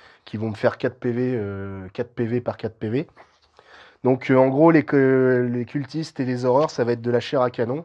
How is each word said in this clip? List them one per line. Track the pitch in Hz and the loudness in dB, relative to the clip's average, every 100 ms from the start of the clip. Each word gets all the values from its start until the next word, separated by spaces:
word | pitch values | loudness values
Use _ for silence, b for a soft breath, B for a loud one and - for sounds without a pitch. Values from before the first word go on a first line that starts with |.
| b b | b b
qui | - 104 | -12 -6
vont | 110 | -6
me | |
faire | 104 120 - | 0 -2 0
quatre | 127 - | -6 -4
P | 123 | -6
V, | 120 127 | -4 -4
euh, | 123 101 98 98 98 92 | -4 -6 -8 -10 -12 -12
quatre | - - | -10 -10
P | - | -6
V | 113 123 | -4 -4
par | 120 - | -4 -8
quatre | 107 - | -10 -8
P | 107 | -6
V. | 123 175 _ b b b b b b b b | -6 -6 _ b b b b b b b b
Donc, | 123 127 - | 0 0 2
euh, | 131 | 4
en | 131 | 4
gros, | 135 165 | 6 6
les, | 160 | 6
que, | 143 143 131 131 127 123 123 | 4 2 4 4 4 2 0
les | 123 | -4
cultistes | 117 147 131 156 160 - | -6 -8 -6 -8 -8 -6
et | |
les | 127 123 | -4 -2
horreurs, | 127 127 156 | 2 2 0
ça | - | -2
va | 117 | -2
être | 117 | -2
de | 117 | -2
la | 120 | -2
chair | - 139 | 0 -2
à | 123 | 0
canon | 123 117 143 | -2 -4 -6